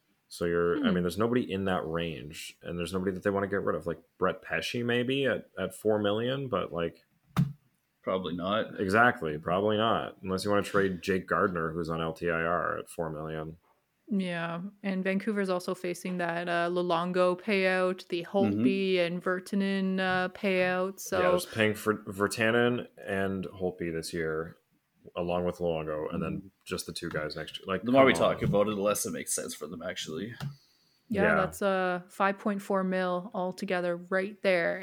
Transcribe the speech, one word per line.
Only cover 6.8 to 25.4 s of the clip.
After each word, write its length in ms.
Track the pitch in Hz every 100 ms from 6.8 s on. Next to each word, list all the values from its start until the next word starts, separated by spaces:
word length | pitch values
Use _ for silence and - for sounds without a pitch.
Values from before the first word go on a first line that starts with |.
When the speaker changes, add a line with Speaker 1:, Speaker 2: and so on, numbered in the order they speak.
| 85 - _ _ _ - - - _ _ _ _
Speaker 3:
Probably 320 | - 95 87
not. 460 | 87 90 110 - -
Speaker 1:
Exactly, 580 | 95 104 120 - 80 76
probably 380 | 85 90 104 107
not, 400 | 113 95 62 -
unless 200 | 95 95
you 60 | 101
wanna 120 | 101
trade 380 | 95 101 98 90
Jake 260 | - 95 87
Gardner, 420 | 85 101 87 82
who's 180 | 82 80
on 120 | 82
L 100 | 80
T 160 | 80 85
I 120 | 82
R 340 | 82 87 80 80
at 100 | -
four 200 | - 80
million. 460 | 76 78 78 80 82 _ _ _ _ -
Speaker 2:
Yeah, 520 | 202 185 170 170 170 196 -
and 220 | 196 185
Vancouver's 440 | 185 190 214 208 190
also 240 | 180 175
facing 460 | 185 180 175 185 180
that, 300 | 175 170 175
uh, 200 | 170 175
Luongo 720 | 180 180 170 180 180 180 180
payout, 640 | - 196 185 185 185 185 -
the 140 | 175
Speaker 3:
Mm-hmm. 360 | 165 202 202 208
Speaker 2:
Holtby 340 | 240 196 190 185
and 240 | 170 175
Virtanen, 760 | 190 180 180 196 196 196 190 190
uh, 280 | 185 185 185
payout, 640 | - 202 185 180 185 185
Speaker 1:
Yeah, 20 | 196
Speaker 2:
so 200 | - 185
Speaker 1:
there's 260 | 180 180 -
paying 280 | 113 107
for 200 | 104 110 107
Virtanen 920 | - 98 101 - 110 120 120 123 - - -
and 400 | 98 98 95 90
Holtby 460 | 95 90 - 85
this 200 | 80 80
year, 440 | 87 80 78 85 - _ _ _ _ - 90
along 280 | 87 90